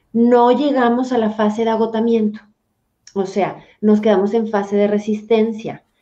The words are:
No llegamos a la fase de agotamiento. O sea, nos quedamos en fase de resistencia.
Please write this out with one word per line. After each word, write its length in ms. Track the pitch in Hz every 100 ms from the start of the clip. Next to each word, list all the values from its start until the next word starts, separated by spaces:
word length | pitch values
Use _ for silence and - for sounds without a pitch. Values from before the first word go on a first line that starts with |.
| _
No 400 | 226 240 247 240
llegamos 600 | 247 294 254 240 247 254
a 60 | 240
la 120 | 214
fase 340 | 220 208 214
de 60 | 226
agotamiento. 680 | 214 220 220 233 226 208 214 _ _ _ _ _ _ _
O 120 | 196 185
sea, 380 | 208 170 - - _
nos 200 | 214 214
quedamos 340 | 214 190 202
en 140 | 226 220
fase 280 | 202 202 202
de 100 | 202
resistencia. 1000 | 208 220 214 - 226 220 214 190 - _ _